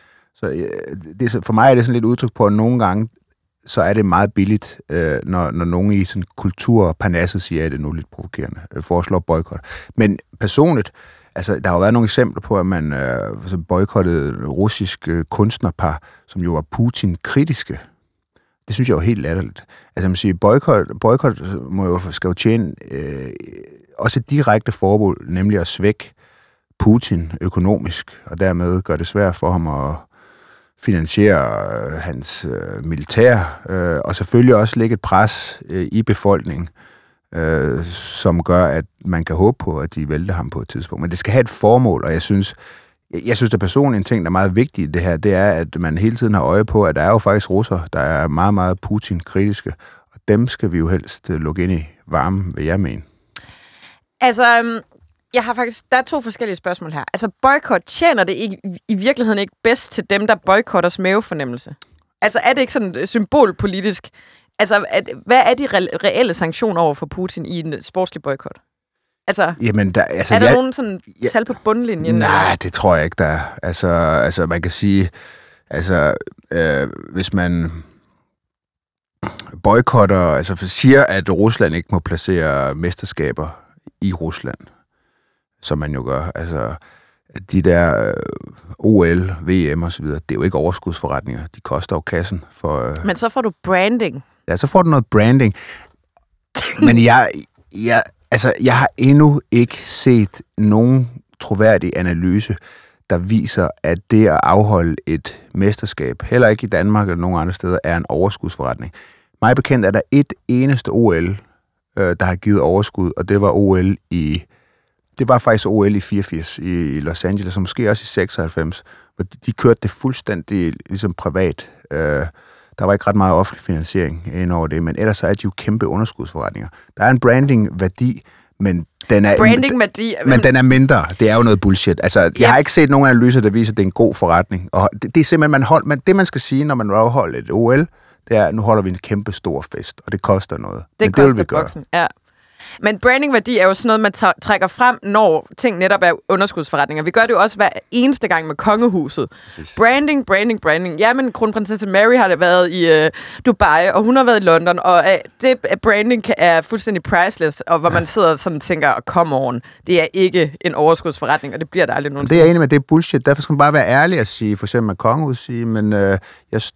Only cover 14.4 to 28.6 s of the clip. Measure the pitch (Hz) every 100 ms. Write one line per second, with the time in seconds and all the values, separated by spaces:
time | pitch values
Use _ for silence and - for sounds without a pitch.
14.4 | 67 71 107 - 95 - - 85 78 -
15.4 | 107 - 95 - 80 76 - _ _ 92
16.4 | 87 80 76 - 117 - 98 85 - 139
17.4 | 160 127 - 64 - _ _ _ _ _
18.4 | _ _ - 107 127 82 92 107 69 87
19.4 | - - - - _ - 95 90 98 90
20.4 | 101 131 - 110 80 101 113 131 139 95
21.4 | 92 90 64 95 95 90 92 80 90 90
22.4 | 113 113 90 - - 67 67 69 65 -
23.4 | - - - - _ - 120 131 - 143
24.4 | 131 107 - - 95 107 101 - - 90
25.4 | 101 101 - - 101 107 - _ _ _
26.4 | _ _ _ - 107 117 - 87 82 80
27.4 | 92 95 92 104 - - - - - -
28.4 | 95 87